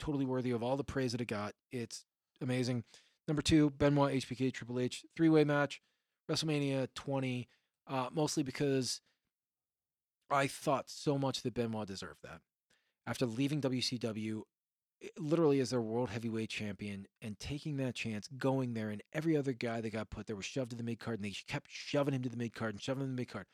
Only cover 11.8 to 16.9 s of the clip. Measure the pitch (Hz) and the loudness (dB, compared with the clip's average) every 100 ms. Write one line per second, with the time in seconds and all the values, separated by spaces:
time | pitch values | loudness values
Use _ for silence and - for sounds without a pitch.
11.8 | 101 95 - 76 123 165 _ _ _ _ | -6 -8 -10 -14 -16 -16 _ _ _ _
12.8 | _ _ - 117 127 113 139 151 131 127 | _ _ -8 -2 -2 0 0 0 0 0
13.8 | - 120 117 107 107 110 - _ _ _ | -2 -2 -4 -4 -4 -6 -8 _ _ _
14.8 | _ _ - - 151 170 156 139 120 123 | _ _ -16 -8 0 4 6 6 4 0
15.8 | 110 117 123 113 113 110 113 - 107 95 | 0 0 -2 -2 -4 -2 -4 -4 -6 -6
16.8 | 104 | -8